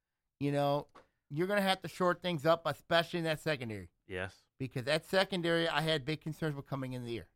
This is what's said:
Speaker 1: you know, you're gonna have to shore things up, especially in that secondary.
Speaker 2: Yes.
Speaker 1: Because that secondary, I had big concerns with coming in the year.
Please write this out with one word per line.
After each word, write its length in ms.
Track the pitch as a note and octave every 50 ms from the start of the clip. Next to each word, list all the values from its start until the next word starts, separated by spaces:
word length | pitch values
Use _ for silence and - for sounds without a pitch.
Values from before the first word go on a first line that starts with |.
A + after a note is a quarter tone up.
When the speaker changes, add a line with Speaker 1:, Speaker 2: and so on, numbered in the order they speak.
| _ _ _ _ _ _ _ -
Speaker 1:
you 140 | C#3 C#3+ C#3+
know, 340 | C#3+ C#3+ C#3+ C#3+ D3 D3 - - - - _ _ _ _ -
you're 160 | C#3+ D3 F3
gonna 140 | F#3+ G3+ G#3 F#3+
have 180 | F#3+ F#3+ F#3 -
to 60 | D#3+
shore 260 | - - F#3 F3+ F3
things 300 | F3 - F3+ F3 D3+ B2+
up, 180 | D#3+ E3 E3 -
especially 540 | D#3 C#3+ - - - E3+ E3 E3+ - - F3
in 40 | E3
that 160 | D#3+ D#3 D3
secondary. 480 | - D#3+ D3+ C3 B2+ A2+ G#2+ G2+ F2+ E2 _ _ _
Speaker 2:
Yes. 280 | - G2 F#2 F#2 F#2+ - - _ _ _ -
Speaker 1:
Because 260 | C3 C3 - C3+ A#2+
that 200 | C3 D3+ D#3+ -
secondary, 640 | - - F#3+ G3 F#3+ G3 F#3 E3 E3+ E3 E3 E3 E3
I 120 | D#3 D3 D3+
had 220 | D#3+ D#3+ D#3 B2+
big 140 | B2 D#3 - -
concerns 320 | D#3+ D3+ - E3+ D#3 C#3+
with 100 | C#3 C3+
coming 260 | - C#3+ C3+ C3+ B2+ B2+
in 100 | B2+ B2
the 60 | A#2 A#2
year. 140 | G#2+ - - _